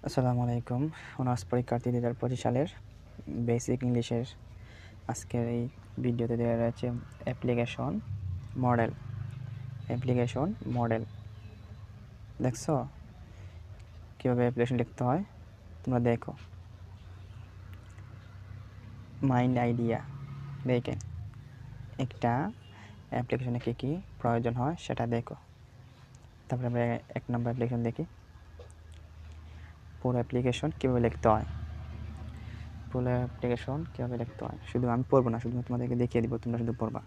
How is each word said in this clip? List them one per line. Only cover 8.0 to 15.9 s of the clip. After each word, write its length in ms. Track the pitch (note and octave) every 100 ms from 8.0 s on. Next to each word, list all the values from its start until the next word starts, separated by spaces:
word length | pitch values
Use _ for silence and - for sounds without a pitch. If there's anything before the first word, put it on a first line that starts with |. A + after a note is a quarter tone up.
| - - - - - -
মডেল। 280 | B2+ A#2+ A2 - - - - - - - - - -
অ্যাপ্লিকেশন 580 | B2 B2+ B2 A#2+ B2 D#3+ A3 B2+ A#2+
মডেল। 260 | A#2 A2+ A2+ - - - - - - - - - - - - -
দেখছো 300 | B2+ B2 - D3 B2+ - - - - - - - - - - - - -
কীভাবে 240 | C3 B2 A#2+
অ্যাপ্লিকেশন 300 | A#2+ A#2+ B2
লিখতে 200 | A#2+ - B2
হয়? 140 | D3 G#3 - - - - -
তোমরা 180 | -